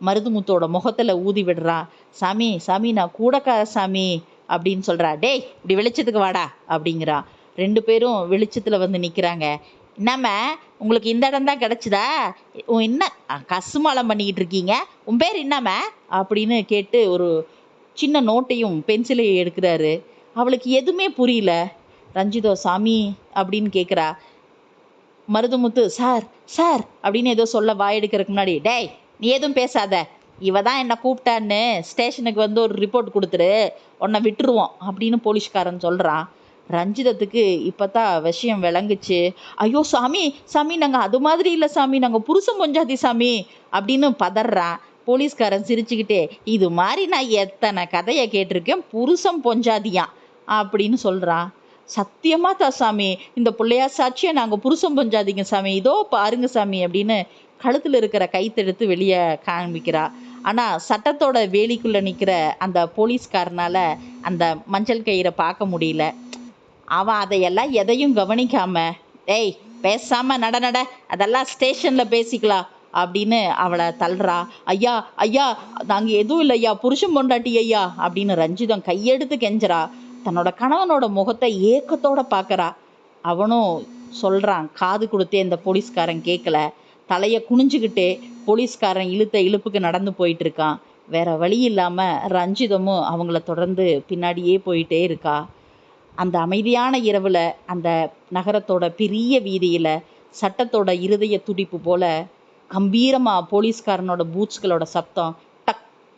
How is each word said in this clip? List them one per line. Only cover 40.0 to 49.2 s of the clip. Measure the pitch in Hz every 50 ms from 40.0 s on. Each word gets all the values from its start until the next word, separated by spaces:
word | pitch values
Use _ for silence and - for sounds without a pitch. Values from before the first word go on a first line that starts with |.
| 240 254 311 403 349 285 277 - -
சாமி, | - - 294 294 311 339
நாங்க | 330 302 277 262
அது | 254 208 190 214 262
மாதிரி | 277 302 320 330 381 370
இல்ல | 339 320 311
சாமி, | 302 320 320 269 262 269 269
நாங்க | 254 247 226 220
புருஷன் | 220 - 330 392 392 - 440 392
பொஞ்சாதி | 349 302 277 320 320 233 269
சாமி," | 247 - 254 240 233 240 247 233 214 180 - - - - _
அப்படின்னு | - 196 196 202 262 269 285 285 233 -
பதறான். | 196 180 190 220 220 233 214 190 175 170 170 - - - - _ _
போலீஸ்காரன் | 240 247 262 285 294 269 - 226 202 196 196 196
சிரிச்சுக்கிட்டே, | 233 240 226 226 - 247 220 220 202 214 185 156 147 - - -
"இது | 214 220 208 190 175
மாதிரி | 170 170 180 202 262 370 392
நான் | 320 370 269 269
எத்தனை | 233 220 202 196 190 196 - - 214 202 185 175
கதையை | 170 - 170 175 220 277 302 247 220
கேட்டிருக்கேன், | 208 196 190 180 190 180 170 220 320 370 - -
புருஷன் | - 220 240 285 359 339